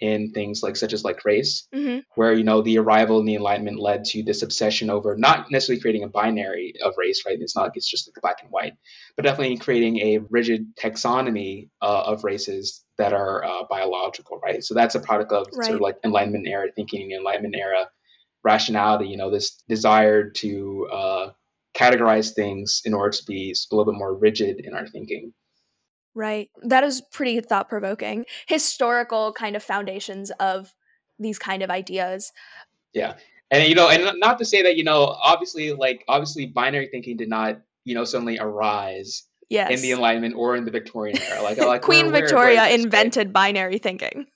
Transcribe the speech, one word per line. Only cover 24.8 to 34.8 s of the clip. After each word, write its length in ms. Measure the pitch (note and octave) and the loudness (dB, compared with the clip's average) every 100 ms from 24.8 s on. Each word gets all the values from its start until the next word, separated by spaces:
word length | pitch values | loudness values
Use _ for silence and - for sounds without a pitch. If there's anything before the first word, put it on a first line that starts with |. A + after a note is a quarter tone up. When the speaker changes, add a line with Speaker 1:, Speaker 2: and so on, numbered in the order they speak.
| - | -12
Speaker 1:
thinking. 460 | G#2+ G#2+ - A#2 - _ _ _ _ _ _ _ | -14 -12 -12 -12 -20 _ _ _ _ _ _ _
Speaker 2:
Right. 340 | A3+ G#3+ G#3+ G3+ _ | -10 -6 -6 -8 _
That 220 | A#3+ C4 | 2 4
is 160 | C#4+ B3+ | 4 0
pretty 400 | - - C4 A3+ | -8 -6 -2 -2
thought-provoking. 840 | A3 G3+ G3+ G#3+ G3 G#3+ - G#3+ - - - | 0 -2 0 -4 -4 -6 -6 -6 -8 -12 -2
Historical 840 | D4+ - - A#3+ A#3+ A#3+ A3+ G#3+ | -2 0 0 2 2 0 -2 -2
kind 240 | G#3+ A3 G#3 | -4 -6 -6
of 60 | |
foundations 680 | - G3+ G3+ F#3+ - G3 G3 - | -4 -4 -4 -8 -10 -12 -12 -4
of 340 | F#3+ F#3+ F#3+ _ _ _ _ - | -2 -2 -6 _ _ _ _ -8
these 200 | A3 G#3 | -6 -6
kind 240 | - F#3+ | -6 -4
of 60 | F#3+ | -2
ideas. 600 | F#3 F#3+ F#3 F3+ F#3+ - - - - - _ _ | -4 -4 -4 -4 -6 -10 -14 -20 -20 -20 _ _
Speaker 1:
Yeah. 220 | - G2 - _ _ _ | -6 -6 -6 _ _ _
And, 180 | C#3 D#3 | 4 6
you 60 | |
know, 140 | E3 E3+ | 6 8
and 320 | D#3+ F#3 F3 | 6 4 2
not 180 | G#3+ B3 | 2 2
to 60 | |
say 180 | A3+ G3+ | 2 4
that, 140 | F3+ | 4
you 80 | E3 | 4